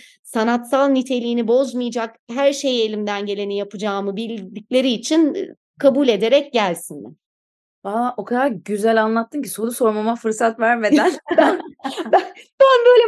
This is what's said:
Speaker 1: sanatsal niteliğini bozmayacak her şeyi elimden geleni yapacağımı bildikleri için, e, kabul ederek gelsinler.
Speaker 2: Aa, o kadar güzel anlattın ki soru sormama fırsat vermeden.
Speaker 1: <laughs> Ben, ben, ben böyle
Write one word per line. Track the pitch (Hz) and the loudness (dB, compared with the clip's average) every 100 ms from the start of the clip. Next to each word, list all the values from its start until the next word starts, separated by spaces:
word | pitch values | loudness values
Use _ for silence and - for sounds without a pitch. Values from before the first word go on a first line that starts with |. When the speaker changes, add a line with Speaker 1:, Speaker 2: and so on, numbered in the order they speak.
| - _ | -20 _
Speaker 1:
sanatsal | - 226 226 240 240 269 277 | -8 -2 0 0 0 0 2
niteliğini | 262 262 247 233 240 220 | 2 0 -4 -2 -4 0
bozmayacak | 247 262 240 240 233 226 _ - | 0 0 -4 -6 -6 -8 _ -12
her | 240 277 | 0 0
şeyi | 285 277 247 | 0 -2 0
elimden | 220 214 208 202 202 | -2 -2 -6 -6 -6
geleni | 196 202 202 | -6 -4 -6
yapacağımı | 202 202 208 196 196 196 | -6 -6 -6 -4 -6 -6
bildikleri | 226 226 185 214 - 254 262 | -8 -10 -12 -16 -2 0 0
için, | 220 - 320 302 - | -2 0 2 2 0
e, | 82 - _ - | -10 -14 _ 2
kabul | 285 262 269 | 2 4 2
ederek | 202 226 277 285 | 2 2 2 2
gelsinler. | 233 196 170 - 147 - 156 _ _ _ _ _ _ | -2 -2 -4 -10 -16 -16 -20 _ _ _ _ _ _
Speaker 2:
Aa, | 196 220 247 - | -8 -4 -4 -6
o | 202 | -4
kadar | 247 277 | -2 0
güzel | 185 - 208 220 226 | -2 -6 -2 0 2
anlattın | 214 226 226 294 | 2 -2 -4 -8
ki | 202 | -10
soru | - 226 | -6 -6
sormama | 240 226 214 220 233 | 0 0 0 -2 -4
fırsat | 226 220 233 226 | -4 -2 -2 0
vermeden. | 226 240 214 285 311 294 | 0 0 2 4 2 -2
Speaker 1:
<laughs> | - 320 | -2 2
Ben, | 294 370 - - 269 403 226 | 2 2 -6 -12 -12 -10 0
ben, | 359 - - - - | 0 0 -16 -14 4
ben | 539 508 480 | 6 6 8
böyle | 494 | 6